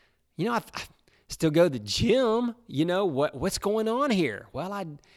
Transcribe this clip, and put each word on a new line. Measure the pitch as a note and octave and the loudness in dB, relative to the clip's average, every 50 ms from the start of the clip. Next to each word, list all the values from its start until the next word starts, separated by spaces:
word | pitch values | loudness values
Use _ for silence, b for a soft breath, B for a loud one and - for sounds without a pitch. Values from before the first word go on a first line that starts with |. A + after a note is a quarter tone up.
| b b b b b b _ | b b b b b b _
You | - F3+ | -4 -2
know, | A#3 A#3 | -2 -2
I, | G#3+ - - - | -2 -4 -6 -12
I | - - - _ _ _ b b b b b | -14 -14 -14 _ _ _ b b b b b
still | - - D#3+ D#3 | -4 0 0 2
go | D3+ E3 F3 | 6 6 4
to | E3+ | 4
the | C3+ A2+ | 2 -2
gym. | G#2 G2+ - - - A#3 A#3 C4 B3+ A3 A3 A#3+ B3 A#3+ A3 - _ | -6 -4 -2 0 2 4 4 4 4 2 2 2 0 -2 -4 -8 _
You | - C3+ C3+ E3 | -6 -2 -2 0
know, | F3 F3+ F#3+ G#3 | 0 0 0 0
what, | F3 C3+ C3 D3 C#3+ - | 0 0 0 0 0 -2
what's | C3 C#3+ D3 - | -2 -4 -4 -2
going | - - G3 G#3+ A3 A3 | -2 -2 0 0 0 0
on | A3 A#3 B3+ D4 C#4+ | 0 0 0 0 2
here?" | G#3+ F#3 D#3+ A#2 G2+ - - - | 2 2 2 0 -2 -6 -12 -12
Well, | - C3 E3+ F#3+ G3+ | -10 -8 -8 -8 -8
I'd, | G3+ F#3 D#3 D3 - b b b | -8 -10 -10 -12 -16 b b b